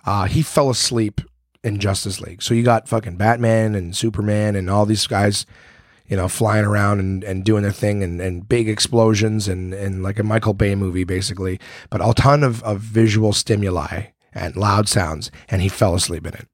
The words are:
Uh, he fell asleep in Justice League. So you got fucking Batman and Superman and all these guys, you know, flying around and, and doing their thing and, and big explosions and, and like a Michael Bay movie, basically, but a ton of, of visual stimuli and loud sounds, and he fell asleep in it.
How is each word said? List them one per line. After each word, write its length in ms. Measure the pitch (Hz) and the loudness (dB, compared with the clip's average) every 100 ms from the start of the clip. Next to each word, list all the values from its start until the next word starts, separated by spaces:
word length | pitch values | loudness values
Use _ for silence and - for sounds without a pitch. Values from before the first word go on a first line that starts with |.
Uh, 220 | - 101 135 | -2 0 0
he 160 | 160 | 0
fell 280 | 151 - 139 | 0 2 2
asleep 500 | 117 - 120 104 - - _ _ _ | 0 -2 0 -2 -4 -10 _ _ _
in 160 | 117 104 | -4 -2
Justice 400 | 101 98 101 98 | -2 -2 -4 -8
League. 200 | - 90 | -12 -10
So 140 | - | 0
you 80 | 117 | 2
got 260 | 120 113 - | 4 2 2
fucking 280 | 113 101 87 | -4 -4 0
Batman 580 | 107 120 113 113 110 | 2 4 2 2 2
and 220 | 104 87 90 | -2 -4 -4
Superman 580 | 113 101 104 104 107 | -2 -2 0 0 0
and 160 | 101 92 | 0 0
all 160 | 101 104 | 2 2
these 220 | 107 - | 0 0
guys, 360 | 101 101 98 - - - - _ _ - | 2 2 0 -8 -18 -20 -20 _ _ -6
you 100 | 98 | -2
know, 120 | 90 | -2
flying 360 | - 110 107 | 0 0 2
around 360 | 104 104 101 101 | 2 2 2 0
and, 240 | 95 95 | -2 -4
and 200 | 101 95 | -6 -2
doing 200 | 98 107 | 2 2
their 80 | 101 | 2
thing 320 | 101 104 104 | 0 -2 0
and, 160 | 92 87 | -2 -4
and 280 | 92 87 107 | -6 -6 -2
big 200 | 123 110 | 0 0
explosions 800 | 104 - 117 113 104 110 110 101 | -2 2 4 4 4 2 0 -2
and, 260 | 92 92 | -4 -6
and 300 | 98 98 95 | -6 -6 -4
like 160 | 95 101 | -4 -2
a 20 | |
Michael 320 | 104 113 107 | 0 0 0
Bay 220 | 101 101 98 | 0 0 2
movie, 260 | 95 90 | -2 -2
basically, 560 | 90 92 95 95 92 92 - - - | -2 -2 -4 -6 -6 -6 -12 -20 -8
but 100 | - | 0
a 140 | 110 | 2
ton 300 | 113 139 147 | 4 4 4
of, 180 | 139 113 | 2 0
of 180 | 113 101 | -4 -6
visual 520 | 113 110 113 107 107 | 0 4 4 4 2
stimuli 720 | 98 - 104 98 90 73 - - _ _ | 0 0 0 0 -2 -4 -8 -10 _ _
and 220 | 90 90 | -10 -8
loud 340 | - 101 101 104 | -2 2 2 2
sounds, 440 | 104 82 78 - - - | 0 0 -6 -10 -16 -4
and 120 | 98 | -2
he 80 | 95 | 0
fell 280 | - 104 87 | 2 2 2
asleep 280 | - 82 | -2 -6
in 100 | 85 | -10
it. 120 | 82 - | -14 -20